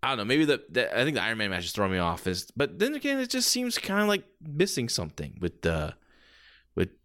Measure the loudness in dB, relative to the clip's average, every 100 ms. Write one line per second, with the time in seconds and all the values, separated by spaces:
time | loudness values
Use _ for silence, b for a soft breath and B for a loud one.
0 | -4 -2 2 4 4 2 0 0 2 2
1 | 2 2 0 0 0 -2 -4 0 2 2
2 | 2 0 -2 -4 -4 -2 -2 0 -2 0
3 | -2 -2 -2 0 0 0 0 -4 -2 2
4 | 2 2 -2 _ -8 0 0 0 -2 -2
5 | -4 -8 -10 -4 -4 -2 0 0 -2 -8
6 | b b b b b b b -2 -2 _